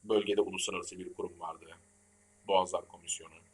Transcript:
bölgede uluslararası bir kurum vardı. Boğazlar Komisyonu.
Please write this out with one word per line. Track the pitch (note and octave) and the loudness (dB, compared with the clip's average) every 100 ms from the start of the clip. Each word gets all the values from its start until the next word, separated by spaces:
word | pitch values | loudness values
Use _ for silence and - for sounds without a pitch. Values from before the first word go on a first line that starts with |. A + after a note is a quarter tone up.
bölgede | G#2+ G#2+ - G2+ | 0 2 4 2
uluslararası | F#2+ F#2 - F#2 F2 F#2 | 2 0 -4 -4 -6 -10
bir | F2+ | -12
kurum | - F#2 F2 | -8 -10 -8
vardı. | E2+ - E2 E2+ _ _ _ _ _ _ - | -10 -10 -16 -20 _ _ _ _ _ _ 2
Boğazlar | F#2+ F#2 F2+ - | 4 4 0 -6
Komisyonu. | - - - - - _ | -14 -8 -8 -10 -20 _